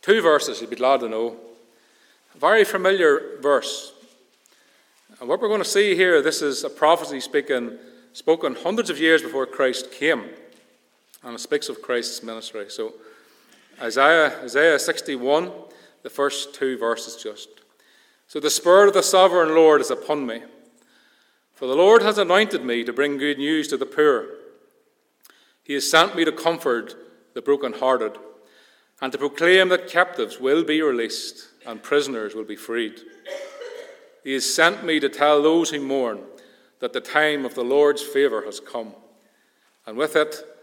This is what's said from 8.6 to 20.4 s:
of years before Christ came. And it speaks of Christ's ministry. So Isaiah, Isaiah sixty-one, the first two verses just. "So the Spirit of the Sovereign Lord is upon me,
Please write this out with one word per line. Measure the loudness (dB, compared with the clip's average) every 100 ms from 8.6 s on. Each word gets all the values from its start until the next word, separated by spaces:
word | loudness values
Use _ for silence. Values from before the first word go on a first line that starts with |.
| -4 -4 -4
of | 0
years | 4 4
before | 2 -6 -6
Christ | -2 -2 -2 -10
came. | -4 -2 -2 -4 -18 -20 _ _ _ _ _ _ _
And | -18 -14
it |
speaks | -4 -4 -4
of | -12
Christ's | -4 -4 -4 -10
ministry. | -12 -14 -14 -14 -14
So | -10 -10 -10 -20 -20 _ _ _ _ _ -10
Isaiah, | -6 2 4 6 2 -2
Isaiah | -4 2 4 4
sixty-one, | 0 -6 -6 -6 0 0 0 -10 -20 -20 _ _
the | -16
first | -4 -4 -4 -12 -6
two | -6 -2
verses | -4 -4 -8 -14
just. | -14 -16 -20 _ _ _ _ _ _ _ _
"So | -6
the | -4
Spirit | -2 6 8 8
of | 4
the |
Sovereign | 2 6 6 4 2
Lord | 6 6 6
is | 2
upon | -6 -4 -6 -4
me, | -10